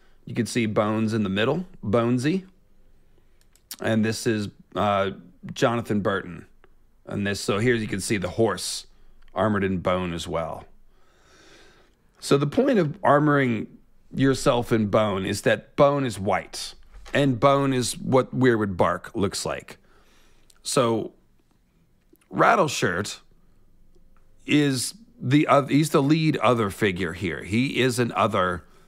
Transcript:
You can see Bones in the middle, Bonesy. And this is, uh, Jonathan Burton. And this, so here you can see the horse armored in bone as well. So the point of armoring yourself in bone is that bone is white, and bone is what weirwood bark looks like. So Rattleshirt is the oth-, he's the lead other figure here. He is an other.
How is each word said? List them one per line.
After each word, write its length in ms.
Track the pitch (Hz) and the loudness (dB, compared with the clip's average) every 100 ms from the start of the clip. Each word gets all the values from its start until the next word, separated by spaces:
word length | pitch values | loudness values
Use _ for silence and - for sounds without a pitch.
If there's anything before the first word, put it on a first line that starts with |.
| _ _ - | _ _ -8
You 100 | 120 | -6
can 100 | 110 | -2
see 200 | 127 110 | -2 0
Bones 480 | 107 107 110 110 | 0 0 0 -2
in 100 | 110 | -2
the 60 | 98 | -2
middle, 360 | 98 120 160 185 - | 0 0 -2 -6 -10
Bonesy. 640 | 120 120 117 123 143 190 - _ _ - - _ _ _ _ _ _ _ _ - | -2 0 2 0 0 -2 -6 _ _ -20 -20 _ _ _ _ _ _ _ _ -8
And 220 | - 110 | -2 0
this 240 | 107 110 123 | 0 0 -2
is, 220 | 107 101 - _ 90 | -2 -4 -10 _ -2
uh, 360 | 101 101 98 95 - - - | 0 2 0 -4 -16 -18 -14
Jonathan 480 | - 127 117 107 104 | -2 0 0 -2 -2
Burton. 440 | 101 98 87 82 - - - - _ _ - | -2 -4 -6 -14 -18 -20 -20 -20 _ _ -10
And 200 | 101 101 | -6 -4
this, 140 | 98 | -4
so 200 | - 104 | -2 0
here 160 | 123 117 | 2 0
you 120 | 107 | -2
can 140 | 101 | -6
see 160 | - 104 | -4 -4
the 140 | 90 | -2
horse 540 | 113 110 87 - - - - - - - | 0 0 0 -6 -10 -12 -20 -20 -20 -10
armored 300 | 92 107 101 | -2 0 0
in 140 | 95 92 | 0 -2
bone 360 | 92 92 90 | -2 -2 -2
as 140 | 85 85 | -6 -6
well. 380 | 80 78 - - - - _ - _ _ _ - - - _ _ _ _ _ | -6 -6 -10 -16 -20 -20 _ -20 _ _ _ -20 -20 -20 _ _ _ _ _
So 180 | - 143 | 0 0
the 100 | 147 | 2
point 320 | - 277 220 | 0 2 2
of 200 | 151 - | 0 0
armoring 680 | 120 143 151 143 127 110 - - _ - - | 2 4 4 2 0 -2 -6 -16 _ -20 -12
yourself 600 | - 135 131 143 120 117 | 0 0 2 2 0 0
in 140 | 113 104 | 0 2
bone 380 | 107 107 95 95 | 2 2 -2 -4
is 180 | 101 | -2
that 320 | 120 107 - - | 0 0 -2 4
bone 280 | 143 143 | 4 4
is 160 | 127 98 | -4 -4
white, 540 | 98 90 - - - - - - - | -2 -2 -4 -12 -12 -14 -20 -20 -4
and 260 | - 143 113 | 0 2 2
bone 320 | 139 139 139 | 4 4 2
is 240 | 127 117 - | 0 -2 -6
what 420 | 117 127 123 131 | 2 2 2 2
weirwood 380 | 127 113 101 90 | 4 4 0 0
bark 360 | 90 90 - | 0 0 -6
looks 320 | - 98 - - | -4 -4 -4 -6
like. 320 | 67 - - _ _ _ _ _ _ _ _ | -8 -12 -20 _ _ _ _ _ _ _ _
So 500 | - 143 117 113 - - _ _ _ _ _ _ _ _ _ _ _ | -4 0 0 0 -4 -12 _ _ _ _ _ _ _ _ _ _ _
Rattleshirt 840 | 190 180 226 151 - 104 87 104 - - - _ _ _ _ - - - - _ - - | 2 4 4 2 0 -2 -2 -6 -10 -20 -20 _ _ _ _ -20 -20 -20 -20 _ -18 0
is 480 | 147 143 131 - - - _ | 2 2 0 -6 -10 -20 _
the 260 | 123 143 - | 2 2 6
oth-, 220 | 143 135 | 4 4
he's 220 | 143 156 | 2 2
the 100 | 160 | 2
lead 360 | 139 160 156 135 | 4 2 2 2
other 340 | 113 120 101 | 2 2 0
figure 420 | - 104 87 85 | 0 -2 0 -4
here. 300 | 85 90 67 | -4 -6 -6
He 360 | 85 113 135 - | -2 -2 0 0
is 200 | 131 117 | 0 0
an 120 | 117 | -2
other. 520 | 87 107 101 92 87 - - | 0 0 2 0 -4 -10 -20